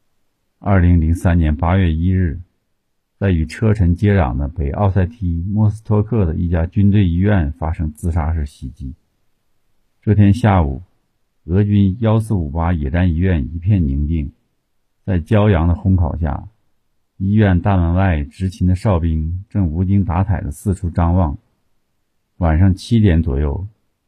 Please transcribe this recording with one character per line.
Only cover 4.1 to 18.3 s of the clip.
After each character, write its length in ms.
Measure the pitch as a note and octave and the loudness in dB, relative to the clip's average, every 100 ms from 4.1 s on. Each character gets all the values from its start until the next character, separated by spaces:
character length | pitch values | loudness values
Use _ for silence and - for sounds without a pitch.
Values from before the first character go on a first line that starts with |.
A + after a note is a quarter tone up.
壤 240 | G2 C#2 B1+ | 2 0 -2
的 120 | C#2 | -6
北 220 | - C#2 | -6 -6
奥 200 | C#2+ G2+ | -2 0
塞 160 | F#2+ F2 | 0 -2
梯 380 | - F2+ E2+ F#2 | -4 -4 -4 -4
莫 220 | G#2 G#2+ | 0 0
斯 140 | G#2 | -2
托 180 | - G#2+ | -2 -2
克 220 | G#2+ A#2 | 0 0
的 100 | E2+ | -2
一 140 | F2 F2 | -2 -2
家 180 | E2+ E2+ | -2 -2
军 240 | - G2 | 0 2
队 180 | G2+ F#2 | 4 2
医 60 | |
院 380 | E2+ G2 G2+ D2 | 2 0 0 0
发 200 | - D#2 | -4 -6
生 200 | E2+ D2+ | -4 -6
自 180 | - F2+ | -6 -4
杀 240 | E2 D2+ | -2 -2
式 100 | D#2+ | -4
袭 240 | D2 - C2 | -6 -10 -16
击。 260 | - C2+ - _ _ _ _ _ _ _ _ _ _ | -14 -14 -16 _ _ _ _ _ _ _ _ _ _
这 120 | - | 0
天 180 | G#2 G2+ | 4 4
下 300 | G2 G#2+ F#2+ | 4 2 2
午， 200 | D2 C2 - _ _ _ _ _ | 0 -4 -12 _ _ _ _ _
俄 200 | D2+ F#2+ | -4 -2
军 320 | G#2 G#2 G2 G#2+ | 2 2 2 0
幺 200 | A2 A2+ | 0 0
四 120 | A2 | 0
五 160 | G2+ D2+ | -4 -4
八 240 | D#2 E2+ | -4 -2
野 180 | F2 C#2 | -2 -2
战 220 | E2 F#2 | 0 0
医 40 | D#2+ | 0
院 260 | F#2 E2 C2 | 0 0 -2
一 60 | E2 | -6
片 260 | F2 G2+ | 0 0
宁 220 | D2 C#2 D2 | 0 -2 -2
静， 240 | E2 C#2 - _ _ _ _ _ _ | -2 -4 -12 _ _ _ _ _ _
在 140 | - F2+ | -4 -4
骄 320 | D2+ G#2+ G#2+ | 0 2 4
阳 160 | F2+ E2+ | 2 2
的 80 | |
烘 220 | E2+ G2 F#2 | 0 2 2
烤 200 | E2 D2 | 0 -2
下， 300 | D#2 C2+ - - _ _ _ _ _ - | -4 -6 -12 -20 _ _ _ _ _ -8
医 160 | G2 | 0
院 260 | G#2+ G2+ F2+ | 2 4 2
大 160 | G#2 F#2+ | 2 2
门 180 | E2 | 2
外 280 | F2 F#2+ D#2+ | 2 2 0
执 240 | D2 | -4